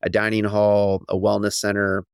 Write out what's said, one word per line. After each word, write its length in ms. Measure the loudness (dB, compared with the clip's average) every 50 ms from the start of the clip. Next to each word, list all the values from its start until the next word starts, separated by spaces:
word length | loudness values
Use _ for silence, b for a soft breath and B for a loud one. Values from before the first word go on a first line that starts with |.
| -4
a 60 | -2
dining 360 | -2 0 0 0 0 0 -2
hall, 580 | 0 0 2 2 4 4 4 2 2 0 -2 -2 -4
a 60 | -4
wellness 380 | -2 0 0 0 0 0 -2 -4
center 500 | -2 -4 -2 0 0 0 0 0 -2 -6 _